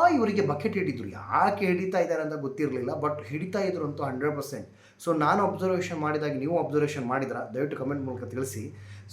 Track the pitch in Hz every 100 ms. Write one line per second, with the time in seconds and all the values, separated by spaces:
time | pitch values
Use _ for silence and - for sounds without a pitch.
0 | 349 302 214 196 147 147 220 202 151 -
1 | 101 95 - 135 190 202 190 180 185 185
2 | 170 160 156 151 135 135 147 127 120 151
3 | 147 147 - 147 185 202 196 180 151 147
4 | 139 127 147 143 131 113 95 - - _
5 | - 160 151 190 190 180 185 180 - 165
6 | 151 151 151 135 139 170 139 147 147 143
7 | 123 131 127 120 - 113 147 135 131 143
8 | 131 123 117 123 135 110 107 - - -
9 | -